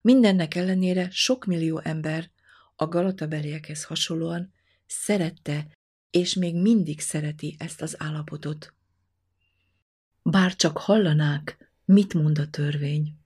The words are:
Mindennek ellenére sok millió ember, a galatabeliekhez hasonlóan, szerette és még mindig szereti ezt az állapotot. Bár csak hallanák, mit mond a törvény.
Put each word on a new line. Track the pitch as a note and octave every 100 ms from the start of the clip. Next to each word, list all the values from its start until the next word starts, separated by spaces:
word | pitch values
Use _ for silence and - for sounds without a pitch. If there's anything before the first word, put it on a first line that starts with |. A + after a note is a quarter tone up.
Mindennek | G#3+ C4 A3+ F#3+ D#3+
ellenére | F3+ F3+ F#3 F#3 F3+ F3+
sok | - - B3+
millió | G3+ E3+ E3 D#3+
ember, | D#3 D#3+ D#3 D#3+ E3 _ _ - _ _
a | D#3+
galatabeliekhez | E3+ F#3 F#3 D#3 D#3 D3+ D#3 D3+ D3+
hasonlóan, | - D#3 - E3 E3 E3+ F#3 _ _ _ _
szerette | - - G#3 E3+ - - D3 D3+ _ _ _ _
és | F3 F3
még | - F3 E3+
mindig | F#3+ A3+ D#3+ D3+
szereti | - D#3 D3+ D3+ D3 D3+
ezt | D#3+ -
az | D#3 -
állapotot. | D#3 D3+ D3+ D3 D3 D3+ - _ _ _ _ _ _ _ _ _ _ _ _ _ _ _
Bár | - F3+ F#3 -
csak | E3 D#3
hallanák, | - G#3+ F#3 D3+ D3+ D3 D3+ - _ _
mit | - G3 G3
mond | E3+ D3+ D3+
a | D3
törvény. | - D3 D3 C#3+ D3+ D3+ -